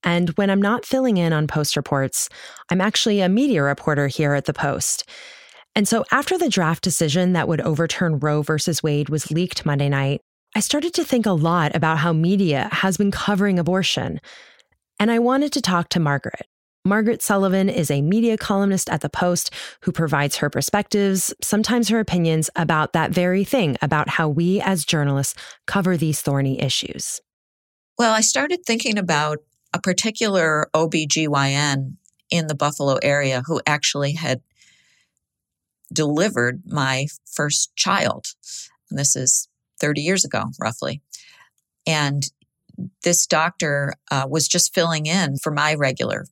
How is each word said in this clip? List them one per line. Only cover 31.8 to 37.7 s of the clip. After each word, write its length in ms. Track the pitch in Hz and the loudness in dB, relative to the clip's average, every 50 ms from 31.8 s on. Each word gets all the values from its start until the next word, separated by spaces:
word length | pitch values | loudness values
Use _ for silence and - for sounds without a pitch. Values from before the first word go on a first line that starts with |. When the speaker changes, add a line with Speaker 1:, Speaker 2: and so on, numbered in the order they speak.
| 135 131 - _ _ _ _ _ _ _ | -4 -8 -12 _ _ _ _ _ _ _
Speaker 2:
in 160 | 165 170 160 | -2 -2 -2
the 80 | 156 151 | -2 -2
Buffalo 400 | 139 147 147 151 - 143 139 135 - | -2 -2 -2 -2 -2 0 0 0 2
area 400 | - 143 143 143 143 135 131 123 127 | 2 0 0 2 0 0 -2 -2 -4
who 160 | 156 165 - - | -4 -4 -2 0
actually 460 | 151 147 147 - - - 147 143 143 | -2 -2 0 0 -2 -2 -2 -2 -2
had 280 | 143 160 160 127 131 127 _ _ _ _ _ _ _ _ _ _ _ _ _ _ _ _ _ _ _ _ _ _ _ _ _ _ _ _ _ - | -4 -4 -4 -4 -4 -4 _ _ _ _ _ _ _ _ _ _ _ _ _ _ _ _ _ _ _ _ _ _ _ _ _ _ _ _ _ -8
delivered 680 | - - 156 143 147 151 190 214 - 123 120 123 127 185 - | -2 -2 0 0 2 2 2 2 2 0 0 0 -2 -6 -10
my 440 | - - 147 131 135 131 131 139 147 - - _ - | -6 -4 -2 0 0 0 -2 -2 -4 -8 -14 _ -10
first 460 | - - 147 147 147 - - - | -4 -4 -2 -2 0 -2 -2 -4